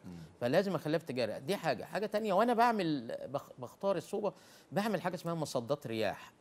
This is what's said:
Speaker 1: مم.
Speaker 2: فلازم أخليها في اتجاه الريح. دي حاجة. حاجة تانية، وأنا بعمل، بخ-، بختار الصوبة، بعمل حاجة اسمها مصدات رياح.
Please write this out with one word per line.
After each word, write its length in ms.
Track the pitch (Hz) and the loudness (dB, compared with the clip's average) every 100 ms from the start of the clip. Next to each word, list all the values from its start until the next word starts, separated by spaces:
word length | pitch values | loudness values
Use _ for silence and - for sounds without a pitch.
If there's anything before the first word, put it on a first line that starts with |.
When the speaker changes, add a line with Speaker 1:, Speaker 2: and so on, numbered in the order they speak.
Speaker 1:
مم. 60 | 90 85 80 - | -14 -12 -14 -4
Speaker 2:
فلازم 340 | 120 165 196 | 2 4 4
أخليها 240 | 156 151 165 | 0 0 -2
في 60 | |
اتجاه 200 | 165 127 | -2 -2
الريح. 140 | 107 87 | -2 -2
دي 180 | 135 190 | -4 -2
حاجة. 280 | 160 113 | 0 -2
حاجة 220 | 175 185 208 | -4 -4 -2
تانية، 260 | 214 220 | -2 2
وأنا 220 | 185 240 | 4 4
بعمل، 640 | 226 240 220 165 143 117 - 127 | 6 6 4 2 0 -4 -8 -6
بخ-، 240 | 135 - - | -6 -6 -10
بختار 380 | 120 - 196 175 | -12 -2 0 0
الصوبة، 360 | - 202 202 - - - - | -2 -2 -2 -4 -14 -20 -4
بعمل 300 | 160 220 180 | 0 2 0
حاجة 120 | 180 | -2
اسمها 200 | 175 170 | -4 -4
مصدات 520 | 170 139 131 117 147 - | -2 -2 -2 0 -2 -2
رياح. 460 | 113 101 - - - | 0 0 -2 -10 -20